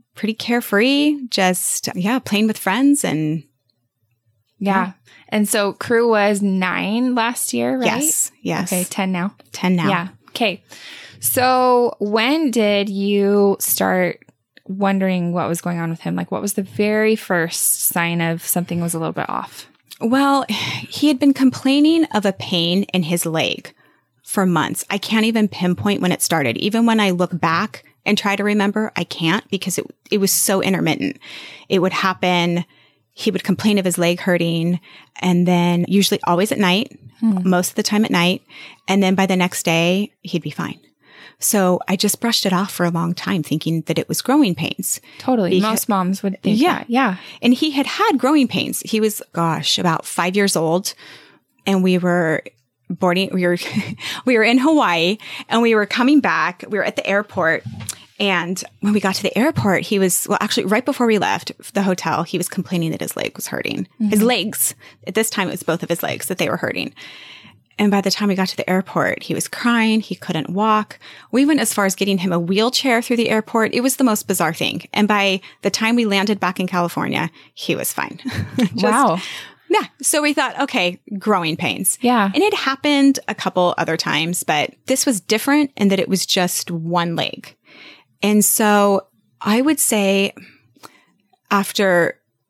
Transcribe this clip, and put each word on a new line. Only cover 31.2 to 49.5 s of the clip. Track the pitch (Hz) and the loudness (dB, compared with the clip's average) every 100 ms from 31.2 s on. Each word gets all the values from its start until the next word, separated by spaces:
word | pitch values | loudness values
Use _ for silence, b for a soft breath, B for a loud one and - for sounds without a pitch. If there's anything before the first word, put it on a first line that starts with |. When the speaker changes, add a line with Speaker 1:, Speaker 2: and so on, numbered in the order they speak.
| B B B B B | B B B B B
Speaker 1:
It | 190 | 0
would | 185 | 0
happen. | - 190 185 185 175 175 170 - b b b _ | 0 -2 0 0 2 2 0 -4 b b b _
He | - 220 | -6 -4
would | 185 - | -2 -2
complain | 180 214 202 | 0 2 2
of | 180 | 0
his | 175 | 0
leg | 170 175 | 0 0
hurting, | 185 175 170 170 170 180 B B B - | 0 0 0 0 0 -2 B B B -6
and | 180 175 175 | 0 2 4
then | 175 175 175 175 | 4 4 2 2
usually | 196 190 208 | 2 2 0
always | - 175 208 | 0 0 0
at | - | 0
night, | 185 190 - - - - | 2 0 -2 -10 -20 -2
Speaker 2:
Hmm. | 226 185 180 | 0 2 2
Speaker 1:
most | 175 185 | 2 0
of | - | -2
the | |
time | - 208 | 0 0
at | 220 | 2
night. | 180 175 185 _ B B B - | 2 2 0 _ B B B -2
And | 196 | 2
then | 190 190 | 2 2
by | 190 | 2
the | 185 | 2
next | 180 - | 0 -2
day, | - 165 170 185 208 _ | -2 2 2 0 -2 _
he'd | - 170 | -6 -6
be | 151 | -6
fine. | - 160 - _ _ B B B B | -8 -8 -10 _ _ B B B B
So | - 208 185 180 - | -2 2 2 2 0
I | 185 | -2
just | 208 - | -2 -2
brushed | 233 - 196 | -2 0 0
it | |
off | 180 196 | 0 -2
for | - 175 | -2 -2
a | |
long | 170 170 | 0 -2
time, | 175 - 190 | -4 -4 -4
thinking | - 156 165 165 | -2 -4 -2 -4
that | 160 160 | -2 -4
it | - | -2
was | 156 | -4
growing | - 294 220 | 2 4 4
pains. | 170 165 - - - B B | 0 -4 -6 -6 -8 B B
Speaker 2:
Totally. | - 247 185 185 | -2 0 2 2
Speaker 1:
Beca- | |
Speaker 2:
Most | 214 220 - | 2 0 0
moms | 196 180 196 | 0 0 -2
would | 196 190 | -4 -4
think | 196 214 | 0 2
Speaker 1:
Yeah. | 349 - | 2 0
Speaker 2:
that. | - | -2
Yeah. | 240 247 185 B B | 0 0 -2 B B
Speaker 1:
And | 240 | 2
he | 247 311 | 2 2
had | 277 262 | 0 -2
had | - 440 277 | 0 2 2
growing | 254 302 247 | 4 4 2
pains. | 170 - - | 0 -4 -6
He | - 214 | -2 0
was, | 220 - - | 0 -2 -8
gosh, | 170 165 | -2 -2